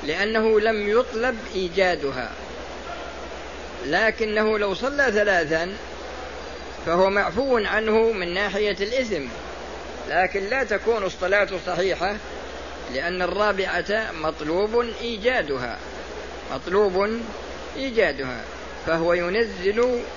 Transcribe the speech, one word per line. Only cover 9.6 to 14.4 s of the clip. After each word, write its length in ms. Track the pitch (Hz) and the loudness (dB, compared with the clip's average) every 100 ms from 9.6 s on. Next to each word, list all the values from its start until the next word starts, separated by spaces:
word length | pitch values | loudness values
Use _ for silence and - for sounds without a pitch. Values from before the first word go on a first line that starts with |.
| - - - - - | -12 -12 -12 -10 -2
لكن 340 | 151 185 202 196 | 2 2 0 -2
لا 140 | 254 | 0
تكون 400 | 240 202 214 226 | 0 0 2 2
الصلاة 460 | 190 - 180 196 196 185 175 | 0 -2 0 2 2 -2 -4
صحيحة، 480 | 175 190 151 180 208 - - - - - - - | 0 0 2 -2 -2 -8 -10 -10 -10 -12 -12 -6
لأن 280 | 123 165 180 | -4 -2 0
الرابعة 880 | 180 180 208 196 185 170 170 208 220 | 0 2 2 2 0 -2 0 0 -2
مطلوب 760 | 175 156 151 | -2 -2 -2